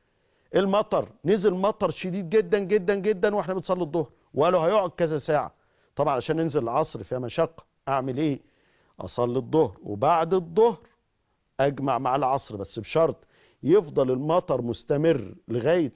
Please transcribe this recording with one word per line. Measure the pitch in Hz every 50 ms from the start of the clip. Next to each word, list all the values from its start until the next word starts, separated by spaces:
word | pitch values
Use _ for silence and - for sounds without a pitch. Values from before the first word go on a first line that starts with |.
| _ _ _ _ _ _ _ _ _ _ -
المطر، | 170 196 196 190 208 208 - 202 165 113 95 - _ -
نزل | 156 202 220 175 214 185
مطر | 180 190 208 214 - 202 170
شديد | 147 - - 185 170 202 190 160
جدًا | 185 220 208 175 175 202
جدًا | 202 170 208 214 180 180 202
جدًا | 202 180 208 214 180 185 208 202
واحنا | 208 170 156 190
بنصلي | 190 - - 185 180 175
الظهر، | 147 147 170 151 - _ _ _ _ -
وقالوا | 123 147 175 185 175
هيقعد | 160 170 208 220 190 175
كذا | - - 175 156 156 147
ساعة. | - - 151 143 123 - - _ _ _ _ _ _ _ _
طبعًا | - 143 151 139
عشان | 123 113 - 156 160
ننزل | 165 165 127 147 117
العصر | 117 120 143 160 - - 120 98
فيها | - 131 123
مشقة، | 127 117 - - 165 165 - - - _ _ _ - -
أعمل | 135 135 131 135 127 131
إيه؟ | 160 151 139 120 _ _ _ _ _ _ _ _ _ _ _ -
أصلي | 98 92 - - 120 120 120 131
الظهر، | 123 117 127 160 156 110 95 - -
وبعد | - 104 101 113 151 175 165 165 165 185
الظهر | 185 165 165 165 202 220 233 214 - - _ _ _ _ _ _ _ _ _ _ _ _ _ _ -
أجمع | 135 143 143 127 135 139 127 117
مع | 135 131 127
العصر، | 143 147 127 135 135 - - 110
بس | 98 98 - - 117
بشرط | 104 - - 156 165 160 113 - _ _ _ _ _ _ _ _ -
يفضل | 131 175 208 180 147 101 101 135 127
المطر | 127 127 143 151 160 185 180 - 147 123
مستمر | 120 117 113 - - - 147 143 151 165 160 131 101 92 90 - _ -
لغاية | 113 120 107 139 170 180 160 127 -